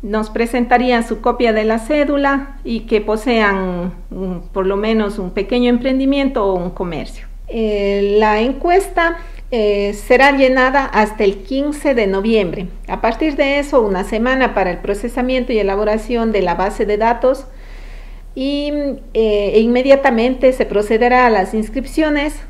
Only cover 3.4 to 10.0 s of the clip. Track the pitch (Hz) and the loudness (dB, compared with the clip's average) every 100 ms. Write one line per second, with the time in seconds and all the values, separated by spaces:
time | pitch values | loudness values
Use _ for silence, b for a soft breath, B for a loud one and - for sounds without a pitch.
3.4 | 208 190 185 180 180 175 - 185 190 180 | 2 0 -2 -4 -6 -8 -12 -8 -6 -6
4.4 | - 202 190 196 214 220 208 214 180 208 | -6 -4 -2 0 0 2 0 -4 -6 -4
5.4 | 196 247 247 240 262 262 269 277 277 262 | -2 0 2 2 0 0 0 0 0 0
6.4 | 196 185 175 - 180 156 - - - - | 0 0 -4 -6 -6 -6 -8 -12 -14 -14
7.4 | - 233 220 208 202 202 202 208 214 214 | -10 -4 -2 0 0 0 2 4 4 2
8.4 | 240 269 339 359 381 - 339 339 B B | 0 0 2 2 2 0 0 -2 B B
9.4 | - 240 208 202 202 208 | -6 0 2 2 -2 -4